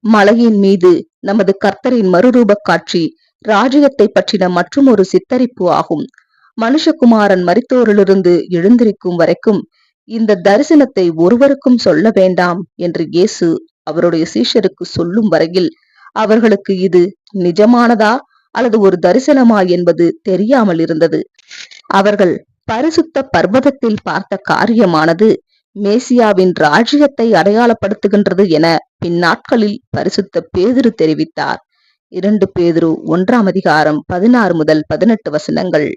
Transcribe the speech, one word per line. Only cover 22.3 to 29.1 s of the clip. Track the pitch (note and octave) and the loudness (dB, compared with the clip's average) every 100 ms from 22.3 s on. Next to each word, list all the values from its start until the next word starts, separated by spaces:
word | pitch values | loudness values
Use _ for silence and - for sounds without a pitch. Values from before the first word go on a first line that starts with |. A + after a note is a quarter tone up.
| - _ _ - | -2 _ _ -8
பரிசுத்த | A3 D#4 D#4+ D#4+ - | -4 -2 -2 -4 -6
பர்வதத்தில் | C4+ F3 F3+ A#3+ C4+ C4+ A#3 G#3+ | -4 -2 0 0 0 -2 -4 -4
பார்த்த | - D3+ - G3 | -6 -8 -8 -10
காரியமானது | - - G#3 A3+ G#3 D#3+ D#3+ E3 A3 - _ _ _ G3 | -4 -2 0 2 2 2 0 2 2 0 _ _ _ -8
மேசியாவின் | G3+ A3 B3+ B3 A3 F#3+ F#3 | -2 -2 0 0 2 2 0
ராஜ்யத்தை | E3+ D3+ D#3 A#3 D4 C#4+ - A#3 | 0 2 2 2 0 0 0 0
அடையாளப்படுத்துகின்றது | F#3+ F3+ G#3+ A#3+ A3+ G3 G#3 G#3+ G3+ G3 F3+ G3 | 2 2 2 0 0 -4 -4 0 0 0 0 0
என | D#3 E3 D#3+ _ _ | 2 0 -2 _ _
பின்னாட்களில் | E3+ | -6